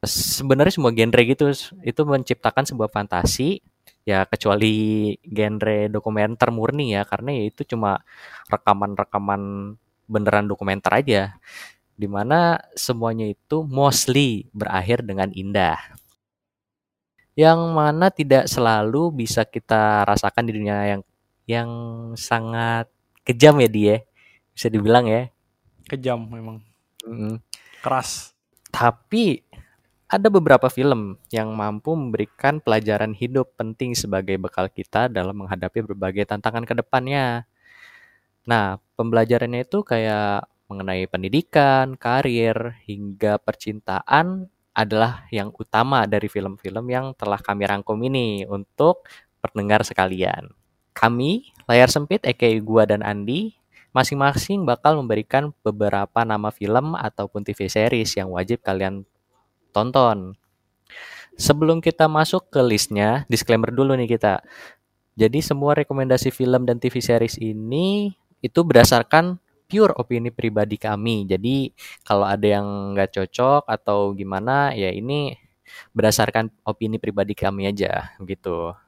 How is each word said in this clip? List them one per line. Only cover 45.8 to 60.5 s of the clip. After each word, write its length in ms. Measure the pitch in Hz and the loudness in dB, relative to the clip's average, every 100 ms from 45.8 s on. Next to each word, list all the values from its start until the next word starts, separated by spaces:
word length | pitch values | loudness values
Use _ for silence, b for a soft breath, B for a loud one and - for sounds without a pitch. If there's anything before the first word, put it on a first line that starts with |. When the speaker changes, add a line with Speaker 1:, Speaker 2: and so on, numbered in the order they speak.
| 127 139 107 | 2 2 2
Speaker 1:
dari 240 | 104 104 | 0 -2
film-film 560 | 107 95 98 98 98 123 | -6 -6 -10 -10 -10 -4
yang 300 | 127 135 127 | -4 -6 -8
telah 240 | 104 101 | -4 -4
kami 240 | - 101 101 | -4 -4 -2
rangkum 320 | 101 101 107 123 | -2 -4 -4 -2
ini 400 | 135 117 101 92 | -2 -2 -4 -8
untuk 640 | 101 101 _ 156 175 B B B _ | -10 -10 _ 2 2 B B B _
pendengar 400 | - 107 101 107 | -8 -4 2 2
sekalian. 720 | 107 - 95 92 92 - - _ _ _ _ | 2 0 -2 0 -2 -4 -10 _ _ _ _
Kami, 580 | - 113 120 139 220 - _ - | 0 0 2 0 -2 -6 _ 4
Layar 240 | 120 127 | 6 6
Sempit, 320 | 151 147 208 - | 4 -2 -2 -2
A 80 | 120 | 2
K 160 | 120 | 2
A 40 | 110 | 2
gua 240 | 107 110 107 | 2 4 4
dan 160 | 104 | 2
Andi, 560 | 104 104 101 147 220 _ _ b b 127 | -2 -6 -4 -4 -6 _ _ b b -2
masing-masing 640 | 131 143 139 139 - 202 | 0 2 0 0 -4 -2
bakal 400 | 160 120 151 156 | 0 2 2 2
memberikan 480 | 123 107 107 135 147 - 107 | 0 -2 0 -2 -2 -6 -6
beberapa 560 | 104 104 98 98 - | -2 0 0 -2 -2
nama 320 | 117 107 104 | 0 -2 -4
film 400 | - 101 113 147 | -4 0 0 0
ataupun 480 | 170 107 - 101 104 | -6 -8 -6 -8 -8
T 160 | 101 101 | -8 -6
V 80 | 95 | -2
series 480 | 107 113 120 110 | 0 2 0 -2
yang 160 | - 95 | -4 -6
wajib 320 | 90 95 120 | -6 -4 -4
kalian 480 | - 95 95 98 98 _ _ _ _ _ _ | -2 -2 -4 -6 -16 _ _ _ _ _ _
tonton. 640 | 101 117 135 120 107 92 98 _ | -2 0 4 2 2 -6 -16 _